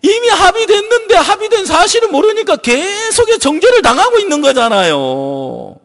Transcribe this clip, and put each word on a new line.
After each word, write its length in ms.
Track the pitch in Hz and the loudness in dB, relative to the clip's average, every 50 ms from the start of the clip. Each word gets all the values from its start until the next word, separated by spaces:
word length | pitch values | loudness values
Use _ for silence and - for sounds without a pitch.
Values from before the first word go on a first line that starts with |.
| - | 2
이미 260 | 302 427 466 480 466 | 2 0 2 2 0
합의됐는데 840 | 427 320 381 359 349 453 453 359 427 415 403 440 466 480 453 403 392 | 2 4 2 2 2 0 0 0 0 0 2 0 -2 -2 2 2 2
합의된 500 | 359 294 269 403 392 427 427 466 440 381 | 2 4 2 -2 -2 -2 -2 -2 -2 -2
사실을 440 | 330 320 311 359 427 - 466 466 427 | -2 0 0 0 2 0 0 -2 0
모르니까 460 | 302 269 349 427 427 440 440 381 330 - | 0 0 0 0 0 -2 -2 -2 -2 -2
계속의 800 | - 240 240 262 330 392 403 415 440 453 - - 480 415 466 403 | 0 -2 -2 -2 -2 -6 -6 -6 -6 -4 0 0 2 2 0 0
정죄를 420 | - 277 302 320 - 480 494 480 | 0 -2 -2 2 2 4 4 4
당하고 380 | 269 240 233 277 381 494 480 453 | 2 2 2 2 2 2 2 0
있는 220 | 415 392 294 294 | 0 0 -2 0
거잖아요. 1300 | 294 269 269 254 233 226 220 202 185 170 151 143 135 131 131 135 135 139 139 135 135 127 123 117 123 101 95 - _ | 0 0 0 2 0 0 2 2 2 2 0 0 -2 -4 -4 -4 -6 -6 -8 -8 -8 -10 -10 -12 -14 -16 -20 -20 _